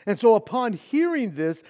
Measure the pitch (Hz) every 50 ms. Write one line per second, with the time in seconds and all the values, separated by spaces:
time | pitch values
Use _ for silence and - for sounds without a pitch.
0 | _ 202 202 - - 233 220 208 - - - 254 247 240 202 156 - - - 294
1 | 330 349 339 302 247 202 151 143 156 160 165 - -